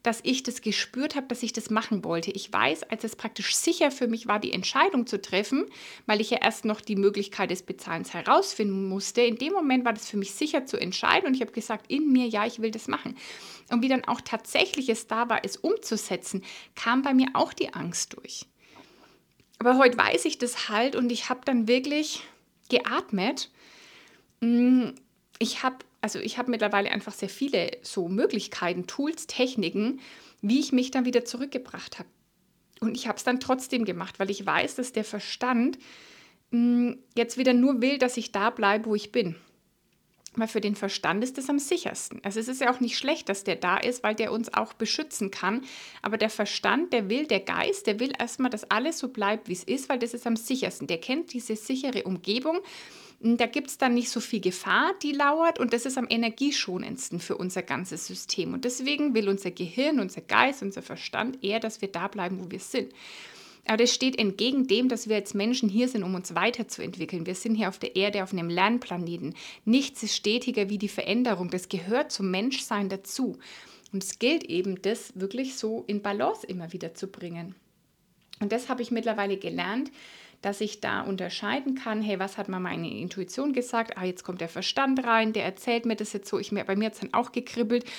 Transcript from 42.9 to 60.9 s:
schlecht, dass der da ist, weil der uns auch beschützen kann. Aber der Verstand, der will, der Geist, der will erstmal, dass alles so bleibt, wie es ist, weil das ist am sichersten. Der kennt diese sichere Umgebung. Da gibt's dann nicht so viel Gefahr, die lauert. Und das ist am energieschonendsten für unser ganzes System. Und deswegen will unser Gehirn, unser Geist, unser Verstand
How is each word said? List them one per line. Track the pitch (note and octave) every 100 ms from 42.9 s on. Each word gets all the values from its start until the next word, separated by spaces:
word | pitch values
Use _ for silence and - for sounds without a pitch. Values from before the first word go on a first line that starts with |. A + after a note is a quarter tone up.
| -
schlecht, | C4+ E4 -
dass | G3
der | - E3+
da | F3+ F#3
ist, | - B3
weil | G#3+
der | G#3+ A3
uns | A3+ A#3
auch | - A3
beschützen | - A3 - D#4 - G3
kann. | - F#3 A3+ C4 - - -
Aber | - G#3+
der | A3
Verstand, | - G#3 - - A#3 F4+
der | B3 F#3+
will, | A#3+ D4+
der | F#3+
Geist, | F#3+ E3+ - G3+ -
der | G#3
will | C4 C#4
erstmal, | A#3+ - B3+
dass | G#3+ -
alles | G#3 C#4 E4
so | C4+
bleibt, | - G3+ A3 -
wie |
es | F3+
ist, | - C4+ C4+
weil | C4
das | A#3+
ist | A#3+ A#3+
am | A3+
sichersten. | - C4 F#3 - F#3+
Der | E3
kennt | - C4+ E4+
diese | B3 - A3
sichere | - C4 C4+ A3+
Umgebung. | F#3 F#3 - A3 D4 E4+ G4 - - - - -
Da | A3+ A#3 A#3
gibt's | C4 C#4+ -
dann | C4 A#3+
nicht | A#3
so | A#3+
viel | - A3
Gefahr, | F#3 F3+ - F#3+ D4+ F#4+
die | D4
lauert. | C#4+ C#4+ D4+ E4 E4
Und | A#3+
das | A#3+ C4
ist | C4
am | A#3
energieschonendsten | A3+ A#3 A3+ C#4 C#4+ - F3+ - F3+ - F3
für | - -
unser | F#3 F#3
ganzes | F3+ - F#3 E3 -
System. | F#3 - - E3+
Und | C4 B3
deswegen | B3 B3+ C#4+ D4 A3+
will | G3+
unser | G3 F#3
Gehirn, | E3+ F3+ A#3+ C#4 D4
unser | F#3+ -
Geist, | - G#3 B3+ C4+
unser | G3 -
Verstand | -